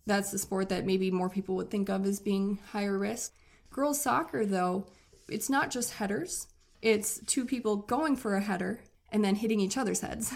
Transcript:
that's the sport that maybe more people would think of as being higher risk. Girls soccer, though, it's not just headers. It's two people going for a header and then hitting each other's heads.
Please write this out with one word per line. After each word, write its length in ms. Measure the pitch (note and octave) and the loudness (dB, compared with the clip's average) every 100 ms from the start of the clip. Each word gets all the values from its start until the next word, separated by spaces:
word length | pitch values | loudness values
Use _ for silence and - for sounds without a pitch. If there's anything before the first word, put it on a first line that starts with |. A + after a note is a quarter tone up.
that's 280 | - G3+ G3 | 0 0 0
the 60 | G3 | -4
sport 300 | - F#3+ F#3+ | -2 -2 0
that 140 | F#3 | 0
maybe 280 | F#3+ F#3+ F#3+ | 2 2 2
more 180 | F#3 F#3 | 0 0
people 240 | F#3+ F#3+ F#3 | -2 -2 -2
would 140 | F3+ | -2
think 180 | G#3 G3 | -2 0
of 160 | F#3+ | 0
as 140 | G3 G3+ | 0 0
being 400 | G#3 G3 G3 G3+ - | 0 0 0 -2 -6
higher 260 | G#3 G3+ G3 | -4 -2 0
risk. 340 | G3+ A3+ - - - - - | -2 -4 -8 -12 -20 -20 -10
Girls 320 | - D4 C#4+ | -2 0 0
soccer, 420 | B3+ B3+ E4 A#3+ | 2 0 0 0
though, 440 | G#3 F#3 F3+ F#3+ - - _ - - | 0 2 2 0 -4 -14 _ -20 -8
it's 200 | A3 - | -4 0
not 220 | C#4 - | 0 0
just 220 | B3 A#3 | -2 -4
headers. 540 | - G3 A3 F4+ - - _ _ _ | -2 -2 -2 -4 -8 -10 _ _ _
It's 380 | A3+ G#3 G#3 - | 4 4 2 -4
two 200 | - C4+ | -2 0
people 320 | B3 B3 A3 G3+ | 0 0 0 0
going 400 | G3+ B3 D#4 C4 | 0 2 2 2
for 180 | A3 | 2
a 60 | G3 | 0
header 400 | G#3 F#3 F#3 A#3 - _ - | 0 -2 -2 -6 -10 _ -4
and 120 | G#3+ | 2
then 120 | G3 G3+ | 4 4
hitting 240 | A3 G#3 | 2 2
each 180 | F#3+ C4 | 2 0
other's 220 | G#3+ F3+ | 0 -2
heads. 320 | - A3+ A3 | -4 -6 -6